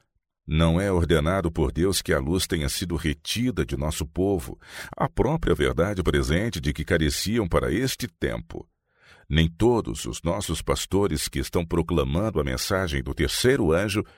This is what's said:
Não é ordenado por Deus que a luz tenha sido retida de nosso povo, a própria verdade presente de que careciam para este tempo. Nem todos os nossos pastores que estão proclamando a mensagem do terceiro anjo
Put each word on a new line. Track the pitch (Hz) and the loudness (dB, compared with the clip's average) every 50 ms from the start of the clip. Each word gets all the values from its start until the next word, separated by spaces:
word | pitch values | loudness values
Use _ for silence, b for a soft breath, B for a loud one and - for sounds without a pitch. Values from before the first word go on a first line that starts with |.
| _ _ _ _ _ _ _ _ - | _ _ _ _ _ _ _ _ -8
Não | - 80 78 82 82 82 90 | -2 0 2 4 4 4 2
é | 101 101 | 2 2
ordenado | 95 85 82 73 85 76 73 82 95 98 85 82 | 2 2 4 4 4 4 4 2 0 0 0 -2
por | - 85 73 62 | 0 0 0 0
Deus | - 76 87 98 87 - | 0 0 0 0 0 -2
que | - - 82 | 0 0 0
a | 71 | 0
luz | 65 73 90 95 - | 0 0 0 0 0
tenha | - 92 82 71 71 | 0 -2 -2 -2 -2
sido | - - 98 85 85 | -2 -4 -4 -2 -4
retida | 76 - 78 71 - - - - 107 123 127 107 90 76 | -2 0 -2 -2 -2 -4 -6 -4 -2 -2 -2 0 -2 -2
de | - - | -2 -2
nosso | 64 71 78 - - 82 | -4 -2 -2 -2 -4 -6
povo, | - - 87 92 101 98 85 - - - - B B B B B B B | -6 -2 0 0 2 2 0 -2 -6 -14 -16 B B B B B B B
a | - - - | -4 -4 -2
própria | - - - 127 160 165 - - 82 | 2 2 2 2 2 0 2 0 2
verdade | 67 71 65 - 76 85 104 107 92 80 | 2 2 0 2 2 0 0 0 0 0
presente | 87 76 71 64 65 80 90 107 117 - 80 | 2 2 2 2 2 2 0 0 -2 -4 -4
de | 65 73 | -2 -2
que | 71 - 73 | -2 -2 -2
careciam | - 92 80 78 73 71 - - 92 113 120 101 | 0 2 2 2 2 0 -2 -2 -2 0 0 0
para | 82 85 73 62 64 | 2 0 0 2 2
este | 78 110 131 131 - - 127 | 0 0 0 -2 -4 -4 -8
tempo. | - _ - - 67 57 57 - - - - - _ _ _ _ b b b b b b b b | -10 _ -4 -4 -4 -4 -4 -8 -10 -14 -14 -14 _ _ _ _ b b b b b b b b
Nem | b 76 80 80 82 | b 2 4 4 4
todos | - - 107 120 120 110 85 - 57 - - | 2 2 2 4 4 2 0 -4 -6 -6 -8
os | 58 57 - | -8 -10 -6
nossos | - 82 90 104 101 - 85 - | -4 -4 -2 -2 -4 -4 -6 -6
pastores | - - 69 - - - 90 98 104 98 76 71 - | -2 -2 -2 -2 -2 0 0 2 2 2 0 -2 -4
que | - - 71 | -4 -4 -4
estão | 65 - - 92 85 | -6 -2 -2 -2 -2
proclamando | 82 85 82 80 85 90 78 67 67 71 87 107 110 - 78 | 0 0 0 0 2 2 0 2 2 0 0 0 0 0 -2
a | 71 | -2
mensagem | 67 64 62 - - 101 95 95 82 71 69 | 0 -2 -4 -2 -2 0 0 0 -2 -2 -4
do | 58 67 67 | -4 -4 -2
terceiro | - 76 - - - - 127 139 135 110 78 78 | -2 -2 0 0 2 4 4 4 4 4 2 2
anjo | 87 104 107 95 104 - b b | 2 2 0 -2 -4 -4 b b